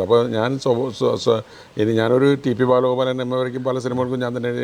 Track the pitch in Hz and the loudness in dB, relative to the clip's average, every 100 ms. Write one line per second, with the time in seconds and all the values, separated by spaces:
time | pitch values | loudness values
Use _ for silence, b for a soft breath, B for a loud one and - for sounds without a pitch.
0 | 92 117 120 113 120 135 135 117 131 107 | 2 2 2 0 -2 -2 -2 -2 -2 -2
1 | 123 113 - 110 B B B - 107 110 | -2 0 0 0 B B B -2 0 2
2 | 113 127 139 139 131 113 127 127 127 127 | 2 4 4 2 0 0 2 4 2 0
3 | 131 127 123 127 127 127 127 127 123 123 | -2 -2 -4 -2 -4 -4 -4 -4 -2 -2
4 | 127 127 123 123 120 120 | -2 -2 -4 -4 -4 -4